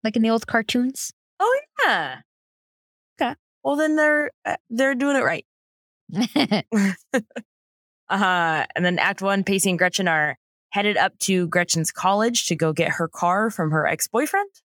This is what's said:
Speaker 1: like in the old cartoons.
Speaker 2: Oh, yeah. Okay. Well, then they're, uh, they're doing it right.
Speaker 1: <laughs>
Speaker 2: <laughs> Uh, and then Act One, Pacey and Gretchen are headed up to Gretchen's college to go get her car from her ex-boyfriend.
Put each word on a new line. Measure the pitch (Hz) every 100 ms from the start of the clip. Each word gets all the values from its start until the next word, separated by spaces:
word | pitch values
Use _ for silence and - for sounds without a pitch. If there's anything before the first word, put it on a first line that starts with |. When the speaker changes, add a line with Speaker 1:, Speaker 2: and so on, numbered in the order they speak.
Speaker 1:
like | 220 226
in |
the | 220
old | 226 -
cartoons. | 233 220 247 247 269 - _ _ _
Speaker 2:
Oh, | 427 523 587 -
yeah. | 440 202 147 127 _ _ _ _ _ _ _ _ _ -
Okay. | 240 - _ _
Well, | - 285
then | 311 311
they're, | 302 294 294 -
uh, | - - _
they're | 226 269
doing | 262 285 277
it |
right. | 240 165 - _ _ _ _ _ _
Speaker 1:
<laughs> | 165 233 294 277 202 - 220 196 185 _
Speaker 2:
<laughs> | 254 220 - - _ _ _ _ _ _
Uh, | 190 196 180 165 156 -
and | -
then | 180 180
Act | 180 196
One, | 196 196
Pacey | 190 190 196
and | 175
Gretchen | 180 - 180
are | 160 151 - _ _ _
headed | 202 208 196
up | 185 _
to | - 185 175
Gretchen's | 175 175 165 156
college | - 185 202 226 240 -
to | 170
go | 160
get | 151 165
her | - 165
car | - 175 185 220
from | - 160
her | 156 151
ex-boyfriend. | 160 - 226 294 392 403 _